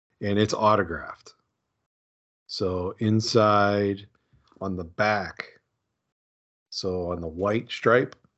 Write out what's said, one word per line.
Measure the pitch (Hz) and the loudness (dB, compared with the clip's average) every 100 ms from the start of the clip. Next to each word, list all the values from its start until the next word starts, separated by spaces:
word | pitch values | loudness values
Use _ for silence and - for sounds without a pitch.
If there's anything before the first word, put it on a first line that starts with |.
| _ _ | _ _
and | 104 101 | -2 2
it's | 107 | 2
autographed. | - 107 107 85 82 - - - _ _ _ _ _ _ _ _ _ _ _ _ | 2 2 2 0 -6 -12 -16 -20 _ _ _ _ _ _ _ _ _ _ _ _
So | - 95 92 92 - | -6 -4 -2 -6 -2
inside | 107 110 107 117 107 104 101 104 101 101 - _ _ _ _ _ | 2 2 2 4 4 4 4 2 0 -2 -10 _ _ _ _ _
on | 95 92 | -8 -6
the | |
back, | 85 - 107 104 87 - - _ _ _ _ _ _ _ _ _ _ _ _ | -8 -2 0 0 -4 -10 -16 _ _ _ _ _ _ _ _ _ _ _ _
so | - 95 92 87 | -8 -6 -4 -4
on | 85 | -6
the | 82 | -8
white | 82 101 113 117 | -4 -2 -2 -4
stripe, | - 120 123 147 - _ | -2 4 4 2 -8 _